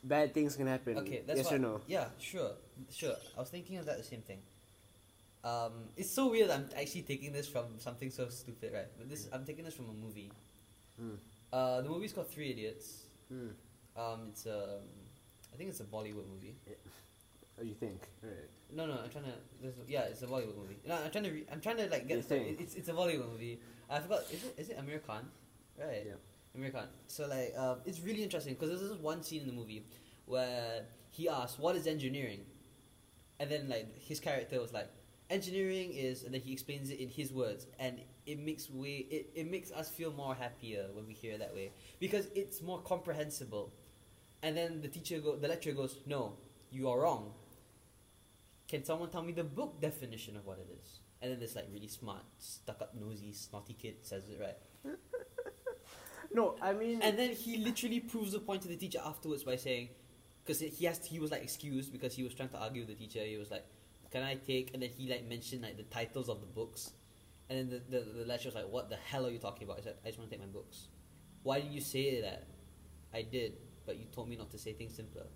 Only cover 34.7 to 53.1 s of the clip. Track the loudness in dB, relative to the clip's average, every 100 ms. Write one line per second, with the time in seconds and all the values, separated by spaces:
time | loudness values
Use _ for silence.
34.7 | -2 -4 -8 -20 -20 0 0 2 2 4
35.7 | 4 0 2 0 0 -2 -2 -2 -4 -2
36.7 | -2 -2 -2 -4 -2 -2 2 2 0 -6
37.7 | -2 -2 -2 -10 -14 -6 -4 -2 -2 -4
38.7 | -4 -4 -4 0 -2 -2 -4 -2 -2 -2
39.7 | -4 -4 -2 -2 0 0 0 -2 -4 -4
40.7 | -2 -2 -4 -8 -6 -6 -2 -2 -2 -4
41.7 | -6 -18 -2 2 4 4 0 0 -2 -2
42.7 | -4 2 0 2 0 0 -2 -2 -2 -2
43.7 | -8 -20 -20 -20 -20 -20 -2 0 2 2
44.7 | 0 -2 -4 -2 2 2 4 4 2 2
45.7 | 2 0 -2 -2 0 0 -4 -16 -20 -8
46.7 | 2 4 8 8 6 0 -10 -16 -20 -20
47.7 | -20 -20 -20 -20 -20 -20 -20 -20 -18 -4
48.7 | -2 0 0 0 0 0 0 0 0 -2
49.7 | 0 0 0 -6 -6 -6 -8 -6 -8 -8
50.7 | -12 -16 -18 -20 -6 -2 -2 -2 -4 -4
51.7 | -6 -8 -6 -6 -6 -10 -14 -12 -8 -8
52.7 | -6 -6 -4 -6